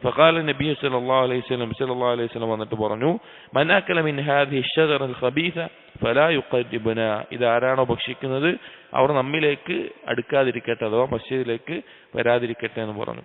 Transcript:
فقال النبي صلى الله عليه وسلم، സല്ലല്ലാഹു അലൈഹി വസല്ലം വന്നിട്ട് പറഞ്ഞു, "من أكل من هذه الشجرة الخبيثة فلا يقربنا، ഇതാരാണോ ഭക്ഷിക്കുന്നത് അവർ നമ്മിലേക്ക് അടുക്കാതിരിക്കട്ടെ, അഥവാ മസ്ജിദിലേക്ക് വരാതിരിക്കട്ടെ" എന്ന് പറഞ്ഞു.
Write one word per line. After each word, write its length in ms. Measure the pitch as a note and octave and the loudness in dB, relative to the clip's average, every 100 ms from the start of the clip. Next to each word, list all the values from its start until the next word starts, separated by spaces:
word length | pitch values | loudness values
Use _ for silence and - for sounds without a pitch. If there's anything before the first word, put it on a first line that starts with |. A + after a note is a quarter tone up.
| B2+ | -2
فقال 300 | B2 D#3+ E3 | 4 4 6
النبي 380 | D#3 C3+ D3 C#3+ | 0 -2 -2 0
صلى 220 | C#3+ B2+ | 0 -2
الله 220 | B2 C3 B2+ | 2 2 2
عليه 100 | B2 | 0
وسلم، 340 | A#2+ B2+ A#2+ | -2 -4 -4
സല്ലല്ലാഹു 400 | A2 C3 B2 B2 | -4 -4 -2 0
അലൈഹി 120 | A#2+ | 0
വസല്ലം 260 | A#2 A#2+ A2+ | -2 -4 -4
വന്നിട്ട് 260 | A2 A2 A2 | -4 -4 -2
പറഞ്ഞു, 380 | G#2+ G#2+ C3+ F3 - - - C3 | -2 0 0 -2 -6 -20 -4 0
"من 140 | D#3 G3 | 2 2
أكل 220 | F#3 F3 | 2 0
من 160 | D#3 C#3+ | 0 -2
هذه 400 | D3 C#3+ C#3 C#3 | 0 2 2 0
الشجرة 460 | B2+ - D#3+ C#3+ C3+ | -2 2 2 2 -2
الخبيثة 640 | B2 B2+ C3 E3+ E3+ E3 - - - A#2 | -2 -2 0 -2 -4 -10 -12 -20 -4 0
فلا 240 | A#2+ D#3 | 4 4
يقربنا، 960 | D#3 - B2+ A#2+ A#2 A2 A2+ A2+ G#2+ - | 2 0 -2 -2 -4 -2 0 0 -2 -4
ഇതാരാണോ 520 | B2 A#2+ A#2 B2+ C3 | 0 2 4 2 2
ഭക്ഷിക്കുന്നത് 760 | B2+ A#2 - B2+ C3+ C3 D#3 G3 - - - | 2 0 -4 -8 -4 0 0 -2 -8 -20 -6
അവർ 180 | - C3 | 2 2
നമ്മിലേക്ക് 800 | D3 C3 D#3 D3+ C#3 - F#3 - - - | 4 0 0 0 0 -4 -6 -6 -10 -6
അടുക്കാതിരിക്കട്ടെ, 760 | B2 A#2 C#3+ C3 B2 A#2 A#2 A2+ | -4 0 2 2 0 -4 -2 0
അഥവാ 200 | A2 C3 | 0 0
മസ്ജിദിലേക്ക് 760 | A#2+ - C3 B2 A#2 - E3 - - - - | -2 -4 -4 -2 -4 -6 -10 -10 -20 -10 -2
വരാതിരിക്കട്ടെ" 680 | A#2 A#2+ A#2+ A#2 A2+ - | 2 2 2 -4 -6 -6
എന്ന് 180 | A2 G#2 | -6 -6
പറഞ്ഞു. 220 | A2+ A#2 | -8 -8